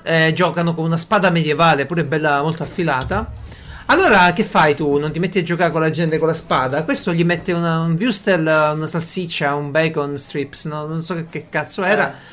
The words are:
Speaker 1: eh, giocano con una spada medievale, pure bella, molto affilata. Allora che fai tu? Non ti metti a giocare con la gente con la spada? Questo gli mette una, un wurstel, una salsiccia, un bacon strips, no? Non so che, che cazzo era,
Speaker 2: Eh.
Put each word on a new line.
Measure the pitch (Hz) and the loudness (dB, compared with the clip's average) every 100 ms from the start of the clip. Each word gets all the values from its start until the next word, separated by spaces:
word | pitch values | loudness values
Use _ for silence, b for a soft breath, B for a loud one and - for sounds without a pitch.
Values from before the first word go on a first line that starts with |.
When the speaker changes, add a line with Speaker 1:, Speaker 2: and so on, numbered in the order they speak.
Speaker 1:
eh, | - 165 160 | -2 2 2
giocano | 165 175 175 170 | 2 0 2 -2
con | 165 | 0
una | 165 165 | 0 -2
spada | - 208 180 | 0 2 2
medievale, | 170 151 147 165 143 139 | 2 0 2 4 4 0
pure | 175 | -2
bella, | 139 156 151 143 | 0 0 2 2
molto | 156 160 | 0 -2
affilata. | 139 - 165 127 131 190 - - B B B B B | -6 -4 -2 0 -2 -4 -4 -10 B B B B B
Allora | 294 370 202 175 | 4 6 6 6
che | 170 | 4
fai | 208 190 156 147 | 0 4 4 4
tu? | 147 143 | 2 0
Non | 151 | 0
ti | 156 | -2
metti | 165 196 | -2 0
a | |
giocare | 170 170 170 | -2 0 0
con | 160 | 2
la | 160 | 0
gente | 156 165 156 | 0 0 2
con | 160 | 0
la | |
spada? | 156 - 151 127 143 | -2 0 0 0 -2
Questo | 165 180 - | -2 -2 0
gli | 170 | 0
mette | 170 170 175 | 2 0 -2
una, | 170 170 165 | -2 0 0
un | 165 160 | 0 0
wurstel, | 247 196 - 180 160 156 151 151 | 0 -2 0 0 2 2 2 0
una | 156 | -4
salsiccia, | 165 165 185 165 - 147 143 | -4 -4 -6 -6 -4 -2 -2
un | 147 | -2
bacon | 147 160 160 143 143 | -2 0 -2 -4 -6
strips, | - 147 139 - 156 | -8 -8 -8 -8 -8
no? | 151 151 | -8 -6
Non | 160 | -8
so | 160 | -6
che, | 170 165 | -8 -8
che | 156 - | -10 -8
cazzo | 156 151 - | -6 -6 -4
era, | 185 208 170 | 0 0 0
Speaker 2:
Eh. | B B | B B